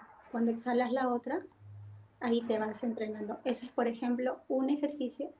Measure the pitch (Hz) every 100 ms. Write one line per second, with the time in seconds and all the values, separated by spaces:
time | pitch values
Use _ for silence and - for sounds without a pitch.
0 | - - - 233 233 226 247 240 247 262
1 | 254 240 247 311 - - - - - -
2 | - - 240 233 233 220 214 214 247 220
3 | 214 214 208 214 262 240 247 - 233 226
4 | 247 240 254 - - 262 262 294 285 -
5 | 254 - 285 -